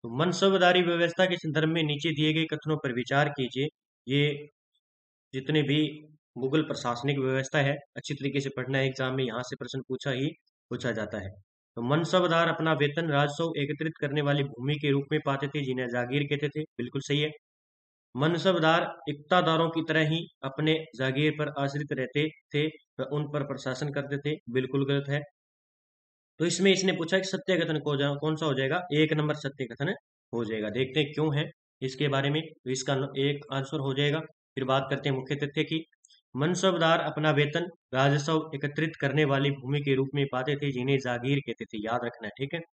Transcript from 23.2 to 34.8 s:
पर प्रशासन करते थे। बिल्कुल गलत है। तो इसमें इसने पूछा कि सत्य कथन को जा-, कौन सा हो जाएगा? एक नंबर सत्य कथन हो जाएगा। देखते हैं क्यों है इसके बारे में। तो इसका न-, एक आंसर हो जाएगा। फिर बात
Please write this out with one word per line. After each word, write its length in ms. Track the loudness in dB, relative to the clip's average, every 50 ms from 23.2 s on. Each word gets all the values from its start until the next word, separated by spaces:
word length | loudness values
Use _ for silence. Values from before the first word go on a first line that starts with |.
| -4 -2 -4
पर 100 | -4 -4
प्रशासन 500 | -4 -6 -6 -4 -6 -4 -4 -4 -4 -4
करते 260 | -6 -4 -4 -6 -4
थे। 180 | -4 -4 -6 -6 _ -2
बिल्कुल 360 | -2 -2 -2 0 0 0 0
गलत 220 | 2 0 0 0 -2
है। 120 | -4 -4 -4 -8 _ _ _ _ _ _ _ _ _ _ _ _ _ _ _ _ _ _ _ _ _ _
तो 40 | -2
इसमें 260 | -2 0 4 6 6 6
इसने 200 | 6 4 0 0
पूछा 260 | 0 -2 0 0 0
कि 60 | 0
सत्य 320 | 0 -4 -6 0 0 2
कथन 220 | 2 2 0 0 -2
को 180 | 0 -2 0
जा-, 200 | 0 0 0 -2 -2
कौन 160 | -2 -2 -2
सा 100 | 0 0
हो 80 | 0 0
जाएगा? 260 | 2 0 0 0 -2 -2 0 2
एक 200 | 2 4 4 4
नंबर 220 | 0 0 0 -2
सत्य 300 | -4 -6 -10 -6 -6 -8
कथन 300 | -8 -6 -4 -4 -4 -4 -6 _ _ _ _ _ _ -4
हो 120 | -4 -4
जाएगा। 260 | -2 -4 -4 -4 -4
देखते 300 | -2 -2 -2 0 0 -2
हैं 120 | -2 0 0
क्यों 240 | 0 0 0 0
है 80 | 0 -2 -4 -8 _ _ _ _ _
इसके 280 | -8 -8 -2 0 0 2
बारे 220 | 2 2 2 2
में। 120 | 0 0 -4 -6 -14 _ _
तो 60 | -4
इसका 240 | -4 -4 -2 -2 0
न-, 140 | 0 -2 -4 -2 0
एक 260 | 0 0 0 -2 -6 -6 -6
आंसर 280 | -6 -4 -4 -4 -4
हो 140 | -2 -2 0
जाएगा। 260 | 0 2 2 0 -2
फिर 440 | -4 -8 _ _ _ _ _ -6 0
बात 220 | 2 2 2